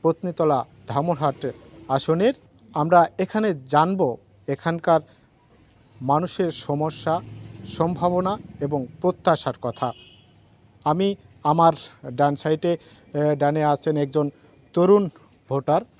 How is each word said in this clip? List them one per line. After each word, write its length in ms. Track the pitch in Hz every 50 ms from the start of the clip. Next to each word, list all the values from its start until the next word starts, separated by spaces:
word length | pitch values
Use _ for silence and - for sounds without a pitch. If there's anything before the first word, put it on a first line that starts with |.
পত্নীতলা 640 | - 165 160 _ - 180 165 - 170 156 147 131 117 - - - -
ধামরহাট 600 | - 117 139 151 175 170 131 151 147 131 - - 131 - - - - - - -
আসনের। 460 | - 131 139 - - 160 170 196 240 277 - _ _ _ _ _ - -
আমরা 360 | 160 147 165 180 175 165 - -
এখানে 360 | - 190 - - 214 220 214 175 139 131
জানব 520 | 131 139 147 156 180 196 185 180 131 113 - _ _ _ _ _
এখানকার 520 | - 139 - - 170 165 170 165 180 165 160 151 - _ _ _ _ _ _ _ _ _ _ _ _ _ _ _ _ _ -
মানুষের 500 | 127 131 139 151 175 170 - - 190 170
সমস্যা, 720 | 156 - - - 143 143 151 160 151 - - 160 160 175 190 - - - - - - - -
সম্ভাবনা 720 | - - - 165 170 180 - 170 175 180 180 185 185 208 220 - - - -
এবং 260 | 147 143 151 143 127 120 - -
প্রত্যাশার 520 | - 180 180 - - 185 165 147 - 135 127 -
কথা। 320 | - 120 113 - 135 123 - - - - - - _ _ _ _ _ _ _ _ _ _ _ _ _
আমি 320 | 151 156 175 190 196 202 - _ - - - _
আমার 300 | 151 156 165 165 165 160 143 - - - _ - 135 123
ডান 220 | 123 143 143 143
সাইডে, 420 | 139 - 156 156 156 - 170 175
আহ, 580 | 160 - - - - _ - - 147 147 151 151
ডানে 280 | 139 143 143 151 156 151
আছেন 340 | 147 147 143 - 160 156
একজন 320 | 151 143 135 135 156 147 143 - _ _ - - _ _ _ -
তরুণ 360 | 175 175 185 202 208 202 165 - - - _ _ _ _ _
ভোটার। 320 | 135 139 131 - 151 175 240 - _ _